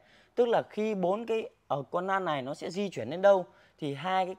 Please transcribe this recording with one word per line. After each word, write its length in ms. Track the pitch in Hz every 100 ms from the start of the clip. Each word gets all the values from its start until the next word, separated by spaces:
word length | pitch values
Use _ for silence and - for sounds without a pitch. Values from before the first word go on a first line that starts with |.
| _ - _ -
Tức 120 | 240
là 140 | 196 135
khi 260 | - 220 208
bốn 300 | 175 202 226
cái, 240 | 226 - _ -
ở 160 | 143 131
con 160 | 175 185
lăn 180 | 196 180
này 160 | 147
nó 120 | 127
sẽ 160 | 151 -
di 200 | 170 202
chuyển 200 | 151 113
đến 120 | 165
đâu 240 | 196 196 180 - - -
thì 160 | 151
hai 320 | 139 180 185
cái 100 | 185